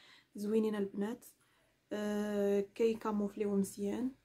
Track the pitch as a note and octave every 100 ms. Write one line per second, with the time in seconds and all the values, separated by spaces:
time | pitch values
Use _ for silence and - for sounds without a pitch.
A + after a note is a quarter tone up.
0 | - - _ G3+ G#3 A3 G#3+ G#3+ G3 G3+
1 | G#3 A#3+ - - _ _ _ _ - G#3
2 | G#3 G#3 G#3 G#3 G3+ G3+ G3+ - A3+ A3
3 | A3+ G#3 G3+ G#3+ G3+ G3 G3 - G3+ G#3+
4 | B3+ -